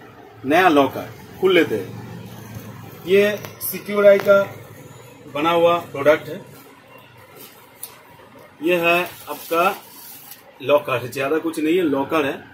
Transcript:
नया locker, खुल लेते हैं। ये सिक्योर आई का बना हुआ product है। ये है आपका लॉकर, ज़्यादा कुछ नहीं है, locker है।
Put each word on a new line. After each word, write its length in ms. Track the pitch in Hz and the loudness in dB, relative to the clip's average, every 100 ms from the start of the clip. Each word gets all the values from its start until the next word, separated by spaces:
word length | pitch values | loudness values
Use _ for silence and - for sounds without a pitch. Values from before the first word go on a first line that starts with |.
| - - - - 127 | -20 -20 -20 -10 0
नया 240 | 160 185 | 2 4
locker, 400 | 147 135 - - - - - | 4 2 -2 -12 -16 -20 -2
खुल 120 | 185 | 2
लेते 220 | 175 147 110 | 2 2 -2
हैं। 220 | 92 - - - - - - - - - - - 165 | -8 -14 -16 -16 -18 -20 -18 -18 -18 -20 -20 -12 0
ये 300 | 196 202 208 - - | 2 2 0 -10 -12
सिक्योर 460 | - 190 - 208 208 | -10 -10 -6 4 6
आई 100 | 202 | 6
का 240 | 202 196 196 - - - - - - - - 143 | 6 2 2 -8 -20 -20 -20 -20 -20 -20 -12 -4
बना 160 | 160 | 0
हुआ 260 | 170 170 170 - | 2 4 2 -4
product 360 | 139 139 156 147 | -2 2 2 0
है। 140 | 175 - - - - - - - - - - - - - - - - - - - - - - | -14 -16 -20 -20 -20 -20 -20 -20 -20 -20 -20 -20 -20 -20 -20 -20 -20 -20 -20 -20 -20 -20 -8
ये 120 | 151 175 | -2 0
है 280 | 170 175 | 2 0
आपका 720 | 180 - - 147 - 165 180 202 - - - - - - - - | -2 -10 -14 -14 -4 0 0 -2 -12 -20 -20 -20 -20 -20 -20 -10
लॉकर, 460 | 123 147 147 127 120 | 0 0 0 -6 -6
ज़्यादा 300 | 135 135 156 | -6 -4 -2
कुछ 220 | 160 156 | -4 -4
नहीं 160 | 151 180 | -2 0
है, 60 | |
locker 420 | 165 139 135 160 135 | 0 -2 -2 -2 -2
है। 180 | 160 - | -6 -12